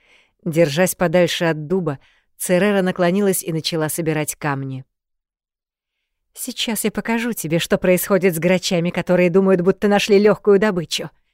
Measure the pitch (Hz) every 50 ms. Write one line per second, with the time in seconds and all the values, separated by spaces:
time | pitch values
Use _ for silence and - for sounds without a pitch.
0 | _ _ _ _ _ _ _ _ - 175 143 165 170 147 139 170 185 175 - -
1 | 185 170 156 180 175 156 - - 180 165 160 156 151 147 185 190 170 156 139 -
2 | _ _ _ _ _ _ _ - - - 180 175 196 208 202 196 180 185 180 -
3 | 175 180 185 202 208 196 185 - - 170 160 160 - - 170 160 156 147 - -
4 | 165 160 156 151 151 - - - - 147 139 135 135 135 131 131 131 _ _ _
5 | _ _ _ _ _ _ _ _ _ _ _ _ _ _ _ _ _ _ _ _
6 | _ _ _ _ _ _ - - - 254 226 - - 240 214 - - 214 - 208
7 | - - 226 233 233 247 214 - - 147 165 165 - - 208 180 - 185 180 180
8 | - - 202 180 175 190 160 160 160 180 185 175 - - 190 170 170 175 - 185
9 | 165 - 180 180 180 175 165 196 196 190 190 180 170 190 185 - - 202 202 196
10 | - - 202 196 208 214 190 - - 208 202 190 214 214 185 180 151 - - -
11 | - 147 _ _ _ _